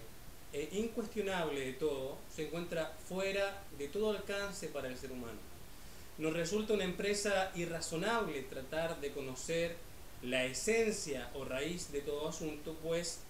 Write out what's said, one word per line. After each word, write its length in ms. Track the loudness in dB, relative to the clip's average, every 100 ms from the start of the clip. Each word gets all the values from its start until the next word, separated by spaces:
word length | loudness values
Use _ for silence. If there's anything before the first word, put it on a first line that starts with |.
| -8 -10 -10 -10 -6
e 160 | -2 0
incuestionable 880 | 2 2 0 0 0 2 2 2 2
de 120 | 0
todo 420 | 0 2 2 0 -4 -8
se 120 | -4 -2
encuentra 500 | -2 0 0 -2 -4 -4
fuera 540 | 0 2 2 2 0 -8 -6
de 120 | -2
todo 220 | 2 2
alcance 580 | 2 0 0 0 -2 -4
para 200 | -2 -4
el 80 | -4
ser 160 | -6
humano. 260 | -6 -6 -8 -8 -10 -10 -10 -10 -10 -10 0
Nos 160 | 2
resulta 420 | 2 2 2 4
una 100 | 4
empresa 680 | 4 2 2 2 4 4 4 2
irrazonable 840 | 0 0 0 0 4 4 2 0
tratar 580 | -2 -4 -2 0 0 0
de 100 | -2
conocer 680 | -2 -4 -4 0 2 2 0 -8 -10 -10 -6
la 200 | 0 2
esencia 840 | 2 2 4 6 6 2 0 -2 -4
o 100 | -6
raíz 480 | -2 0 0 -2 -2
de 80 | -2
todo 280 | 0 0 0
asunto, 460 | 0 -2 -2 -4 -4
pues 380 | 0 0 0 -4 -8